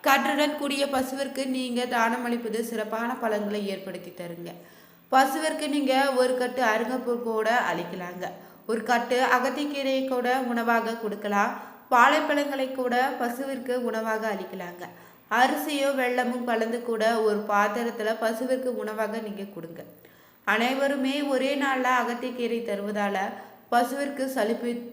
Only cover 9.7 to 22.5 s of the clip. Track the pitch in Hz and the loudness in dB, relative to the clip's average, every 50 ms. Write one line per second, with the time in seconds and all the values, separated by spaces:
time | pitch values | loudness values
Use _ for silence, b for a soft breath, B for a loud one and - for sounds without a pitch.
9.7 | 285 277 277 269 269 269 269 262 262 247 240 247 247 240 240 240 240 233 226 233 | -4 -2 0 0 0 0 0 0 -2 0 0 0 0 0 0 -2 -2 0 2 4
10.7 | 233 226 220 214 233 226 - 208 196 202 - 208 202 202 202 240 - B B B | 2 2 2 0 -4 -4 -4 -6 -6 -6 -4 0 2 2 2 0 -2 B B B
11.7 | B B B - 262 240 240 269 294 311 294 294 294 285 285 285 277 269 262 262 | B B B 2 6 8 8 8 6 4 2 2 0 0 0 0 -2 -2 -2 -4
12.7 | - - 254 247 233 247 254 277 294 - 247 240 233 254 277 269 269 247 - 254 | -2 -4 -2 0 2 2 2 2 0 -2 -2 -4 -2 -4 -6 -6 -6 -6 -4 -2
13.7 | 247 254 240 233 220 220 220 226 220 220 220 220 208 190 190 185 - 190 180 175 | -2 -2 -2 -2 -2 -2 -2 -2 -2 -2 -2 -2 -4 -4 -6 -8 -10 -10 -10 -10
14.7 | 175 - 175 - B B B B B B B _ 208 233 254 262 302 294 294 320 | -10 -12 -14 -16 B B B B B B B _ 4 4 6 6 4 0 -2 -2
15.7 | 294 277 269 277 277 262 254 247 247 254 254 233 247 247 233 247 233 233 220 226 | 0 2 2 2 2 2 2 2 2 2 0 0 0 -2 0 0 0 2 2 0
16.7 | 226 233 233 - 226 214 214 220 233 220 220 214 208 202 208 - 208 202 208 214 | -2 -4 -2 -2 0 2 2 2 4 4 4 4 2 2 0 2 4 4 4 4
17.7 | 208 240 240 233 220 - 214 214 226 226 233 220 226 233 262 247 262 254 254 254 | 2 0 -2 -2 -4 -2 -2 -2 -2 0 0 -2 0 0 0 0 0 0 0 -2
18.7 | 233 214 208 214 220 220 220 208 214 226 214 208 202 202 196 202 - 170 165 165 | -4 -2 -4 -6 -2 -2 -2 -2 -2 -6 -6 -6 -8 -8 -10 -10 -10 -12 -12 -12
19.7 | 170 - - - - - B B B B B B B B B - 202 220 233 247 | -12 -14 -16 -16 -18 -20 B B B B B B B B B 0 2 4 4 2
20.7 | 262 269 277 277 285 277 254 262 277 294 294 294 269 254 262 269 285 277 285 277 | 2 2 2 0 2 2 0 0 0 0 0 0 0 2 2 0 0 0 0 0
21.7 | 269 262 254 247 254 247 233 220 240 240 - 254 247 247 240 233 | 0 2 2 2 2 2 2 0 -4 -4 -4 -6 -4 -4 -2 -2